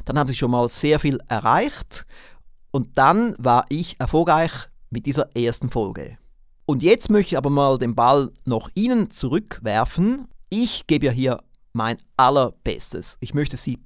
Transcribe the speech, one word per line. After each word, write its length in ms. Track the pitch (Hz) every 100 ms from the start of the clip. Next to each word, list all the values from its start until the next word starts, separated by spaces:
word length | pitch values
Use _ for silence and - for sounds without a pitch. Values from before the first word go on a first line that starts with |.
| -
dann 140 | 147
haben 100 | 139
Sie 60 | 123
schon 160 | 123
mal 180 | 123 120
sehr 300 | - 151 151
viel 200 | 151 135 -
erreicht 800 | 113 110 151 277 - - - - - - - - - -
und 300 | 135 - -
dann 340 | 135 196 240 -
war 260 | 120 120 -
ich 300 | 147 175 -
erfolgreich 520 | 123 151 165 160 165 - - - -
mit 160 | 117 139
dieser 300 | 139 - 120
ersten 340 | 117 117 127
Folge. 480 | 120 101 - 69 - - _ _ _ -
Und 180 | 131
jetzt 260 | 165 240 -
möchte 240 | 208 190
ich 40 | 147
aber 120 | 143
mal 280 | 143 139 131
den 180 | 123 120
Ball 360 | 120 143 135 - -
noch 240 | 113 - -
Ihnen 340 | 233 240 190
zurückwerfen. 1200 | - 131 160 214 - 113 104 117 - 196 269 - - -
Ich 380 | 208 240 - -
gebe 200 | 151 139
ja 40 |
hier 320 | 123 127 120 - _ _
mein 240 | 117 110 117 _ -
Allerbestes. 1000 | 127 139 123 - 117 - - - - -
Ich 140 | 120
möchte 240 | 139 147 127
Sie 200 | - 120